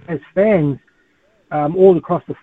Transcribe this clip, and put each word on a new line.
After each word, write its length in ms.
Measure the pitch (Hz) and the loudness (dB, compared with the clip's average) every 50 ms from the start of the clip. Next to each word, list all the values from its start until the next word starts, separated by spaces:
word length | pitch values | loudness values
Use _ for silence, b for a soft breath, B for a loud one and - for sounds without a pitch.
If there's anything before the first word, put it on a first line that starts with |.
| - 175 | -12 -12
as 120 | 165 - - - - | -12 -12 -12 -6 -2
fans, 440 | 185 208 220 208 170 147 143 131 - _ _ _ _ _ _ _ _ _ _ _ _ _ - | 0 0 2 2 2 0 -2 -2 -6 _ _ _ _ _ _ _ _ _ _ _ _ _ -8
um, 260 | 160 147 147 151 175 | -6 -4 -4 -2 0
all 200 | 185 185 196 180 | 4 4 4 4
across 260 | 156 - - 175 156 - - | 2 0 -4 -6 -6 -6 -10
the 80 | 143 - | -14 -8